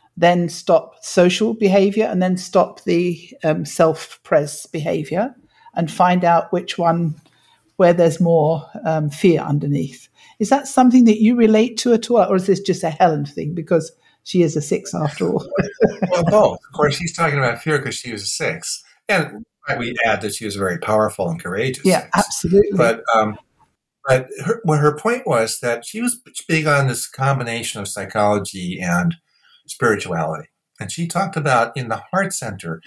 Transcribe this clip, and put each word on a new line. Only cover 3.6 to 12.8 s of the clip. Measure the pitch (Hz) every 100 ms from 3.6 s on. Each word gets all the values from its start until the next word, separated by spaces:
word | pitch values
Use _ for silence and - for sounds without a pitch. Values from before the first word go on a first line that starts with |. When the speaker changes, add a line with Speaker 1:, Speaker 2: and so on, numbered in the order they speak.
Speaker 1:
self-pres | 151 - 165 156 - - - 156 147 - -
behavior, | 165 160 165 151 170 254 - _ _ -
and | 180 160
find | - 180 180
out | 175 170 -
which | 175 180 -
one, | 170 170 165 156 _ _ _ _ _ -
where | 175
there's | 175 165 160
more, | 170 165 151 160 - -
um, | 160 160 151
fear | - 185 160
underneath. | 151 147 156 143 147 - - _ - _
Is | 208
that | 277 277
something | - 254 254
that | 226 214
you | 220 240
relate | 220 214 233 -
to | 247
at | 226 -
all, | 233
or | 190 190
is | 190
this | 196
just | 196 180